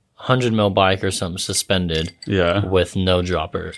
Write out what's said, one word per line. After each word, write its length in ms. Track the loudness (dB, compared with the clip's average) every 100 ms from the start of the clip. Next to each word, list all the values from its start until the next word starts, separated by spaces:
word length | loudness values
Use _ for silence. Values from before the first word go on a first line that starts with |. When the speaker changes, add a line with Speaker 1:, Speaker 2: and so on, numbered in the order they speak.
| _
Speaker 1:
hundred 400 | -8 -2 0 2
mil 160 | 2 2
bike 340 | 4 2 2
or 60 | -2
something 260 | -4 -6 -6
suspended 720 | -4 -4 0 0 0 -2 -4 -8 -2
Speaker 2:
Yeah. 380 | 2 2 2 2
Speaker 1:
with 300 | 2 2 0
no 260 | 2 2
dropper 500 | 0 -2 -4 -6 -8